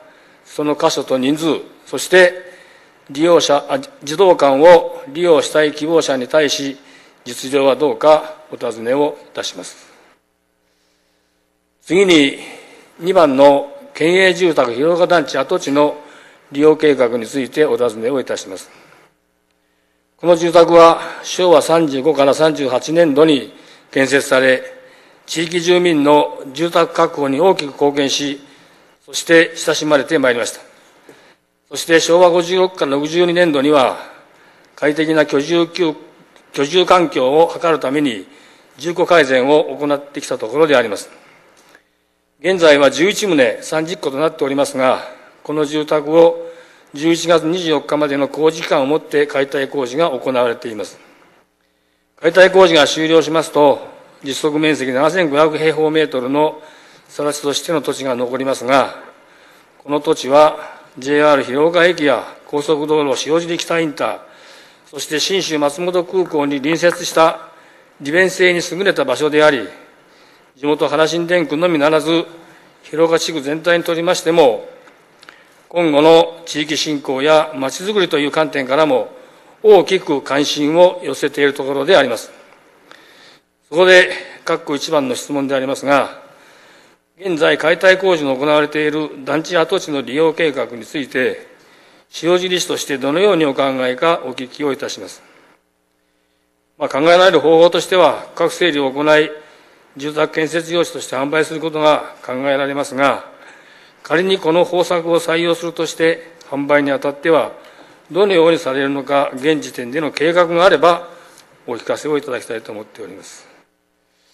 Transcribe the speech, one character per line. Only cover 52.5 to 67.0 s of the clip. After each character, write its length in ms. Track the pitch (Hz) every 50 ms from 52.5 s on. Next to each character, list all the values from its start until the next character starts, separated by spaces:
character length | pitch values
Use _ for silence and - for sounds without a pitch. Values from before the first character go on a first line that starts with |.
工 160 | 175 190 190
事 80 | 175 165
が 100 | 151 143
終 220 | 135 - 160 160
了 140 | 160 165 165
し 100 | 143 147
ま 100 | 160 165
す 100 | 151 -
と、 280 | - 143 147 143 120 - - - - - - _ _ _ -
実 260 | 139 127 - - 156
測 100 | 147 156
面 160 | 156 156 151
積 160 | 123 131 135
七 180 | 127 131 147 156
千 200 | 165 190 175 147
五 80 | 139
百 200 | 147 156 160 156
平 160 | 143 156 160 147
方 160 | 156 156 156
メ 140 | 156 160 151
ー 40 |
ト 140 | 143 135 127
ル 80 | 123 131
の 320 | 139 147 151 156 151 - - - - - - - - _ _ _
更 240 | - - 147 147 143
地 80 | -
と 120 | - 143 135
し 80 | -
て 100 | - -
の 100 | 170 151
土 120 | 127 151 135
地 100 | 127 131
が 120 | 135 123
残 220 | 120 127 120 131
り 80 | 127 135
ま 80 | 135 127
す 120 | 113 120
が、 300 | 123 139 135 117 98 - - - - - _ _ _ _ _ _ _ _ _ _ _ _ _ _
こ 60 | 139
の 120 | 143 147
土 140 | 143 160 156
地 140 | - - 127
は 280 | 139 147 151 156 156 - - - - - - _ _ 143
ジ 140 | 123 139 147
ェ 40 |
イ 40 | 147 151
ア 100 | 151 147
ー 40 |
ル 60 | 135 120
広 260 | 120 123 143 156 170
岡 160 | 170 175 165
駅 200 | 180 175 156 151
や 180 | 143 123 - - - - - -
高 160 | - - 143
速 240 | 143 - 160 143 156
道 180 | 156 156 151 147
路 260 | 139 123 - - 135
塩 120 | 156 170
尻 160 | 170 170 170
北 220 | 165 - - 170 165
イ 60 | 165
ン 60 | 151 135
タ 120 | - 131
ー、 140 | 110 95 - - - - - - - - - - - _ _ _
そ 140 | _ - 143
し 80 | 135
て 120 | - 156 143
信 220 | - - 196 185
州 160 | 151 151 160
松 240 | 147 147 143 143 175
本 220 | 180 180 180 180 170
空 220 | 175 - 190 175
港 200 | 165 165 151 143
に 120 | 143 143
隣 200 | 139 131 151 165
接 280 | 160 175 175 170 -